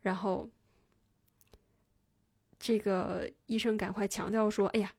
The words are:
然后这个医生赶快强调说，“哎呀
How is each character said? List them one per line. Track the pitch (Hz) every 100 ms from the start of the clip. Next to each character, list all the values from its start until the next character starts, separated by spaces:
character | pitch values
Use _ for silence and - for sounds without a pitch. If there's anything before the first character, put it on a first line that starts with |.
然 | 196 185
后 | 196 185 226 _ _ _ _ _ _ _ _ _ _ - _ _ _ _ _ _ _ _ _ _
这 | - 220
个 | 208 185 - 185 - - -
医 | 226
生 | 233 220
赶 | 180
快 | 185 202
强 | - 190
调 | 220 214
说 | 214 196
，“哎 | 226
呀 | 196